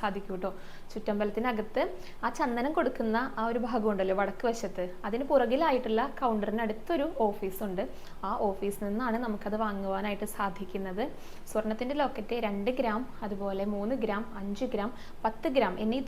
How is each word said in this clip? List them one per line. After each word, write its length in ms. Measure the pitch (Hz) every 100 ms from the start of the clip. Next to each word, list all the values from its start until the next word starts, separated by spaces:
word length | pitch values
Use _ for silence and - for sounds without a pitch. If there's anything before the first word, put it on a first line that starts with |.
സാധിക്കും 340 | 214 196 - 185
കേട്ടോ. 160 | 202 - - - -
ചുറ്റമ്പലത്തിനകത്ത് 880 | - - 202 208 202 247 220 208 - 349 - - -
ആ 60 | 233 233
ചന്ദനം 320 | 285 240 254 311
കൊടുക്കുന്ന 380 | 311 - 226 220 262 -
ആ 40 | 226
ഒരു 120 | 233 226
ഭാഗം 240 | 240 214
ഉണ്ടല്ലോ 240 | 202 190 185
വടക്ക് 240 | 196 190 247
വശത്ത്, 360 | 226 196 190 180 - 214
അതിന് 160 | 226 277
പുറകിലായിട്ടുള്ള 680 | 285 240 254 330 262 226 220 269 247
കൗണ്ടറിന് 420 | 254 220 202 208 226
അടുത്തൊരു 420 | 214 - 339 294 - 214
ഓഫീസുണ്ട്. 560 | 202 196 - 214 185 254 - - - 196
ആ 20 | 226 214
ഓഫീസിൽ 360 | 196 202 202 202
നിന്നാണ് 300 | 208 254 226 247
നമുക്കത് 320 | 208 208 214 220
വാങ്ങുവാനായിട്ട് 600 | 196 196 190 208 202 208 -
സാധിക്കുന്നത്. 640 | 202 185 185 202 190 185 277 - - - -
സ്വർണത്തിൻ്റെ 440 | 214 214 214 247 285
ലോക്കറ്റ് 340 | 285 - 208 240 220
രണ്ട് 220 | 202 202 254
ഗ്രാം, 220 | 240 214 254 - 214
അതുപോലെ 380 | 196 196 196 202
മൂന്ന് 220 | 208 202 269
ഗ്രാം, 200 | 220 202 220 214
അഞ്ച് 260 | 196 202 254
ഗ്രാം, 180 | 214 202 - - -
പത്ത് 240 | - 294 330
ഗ്രാം 180 | 269 208 185
എന്നീ 140 | 214 247